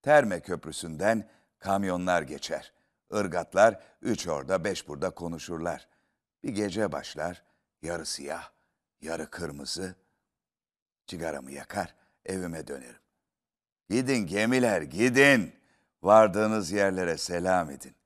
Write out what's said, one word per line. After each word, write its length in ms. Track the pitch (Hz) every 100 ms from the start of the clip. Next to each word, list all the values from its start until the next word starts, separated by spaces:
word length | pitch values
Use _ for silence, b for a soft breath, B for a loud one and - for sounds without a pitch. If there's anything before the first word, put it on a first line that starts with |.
Terme 380 | 143 151 120 90
Köprüsü'nden 880 | 87 85 80 78 85 78 101 113 95 b b _
kamyonlar 640 | 98 98 98 90 90 87
geçer. 520 | 71 73 - 76 - _ _ _ _
Irgatlar 720 | 104 98 87 82 95 113 101 b b
üç 260 | - 104 87
orada, 360 | 76 69 92
beş 240 | 90 92 -
burada 220 | 73 92
konuşurlar. 800 | - 85 82 - 85 85 76 - _ _ _ _ _
Bir 60 | -
gece 420 | 107 104 95 101
başlar, 520 | 73 - - 82 90 _ _ _ _
yarı 240 | 78 85 78
siyah, 440 | - 71 80 - _ _ _ _ _
yarı 280 | 76 82 76
kırmızı. 680 | - 85 71 69 90 92 92 _ _ _ _ _ _ _ _ _ _ -
Cigaramı 440 | 87 82 71 65
yakar, 440 | 69 - 101 85 _ _ _ -
evime 420 | 95 90 80 76
dönerim. 340 | 69 62 - _ _ _ _ _ _ _ _ _
Gidin 380 | 107 131 131 90
gemiler, 540 | 98 110 131 120 95
gidin. 760 | 73 80 123 127 143 131 85 - _ _ _ _
Vardığınız 680 | 90 107 110 95 110 110 82
yerlere 460 | 101 98 92 87 80
selam 520 | - 87 90 92 78
edin. 260 | 69 - _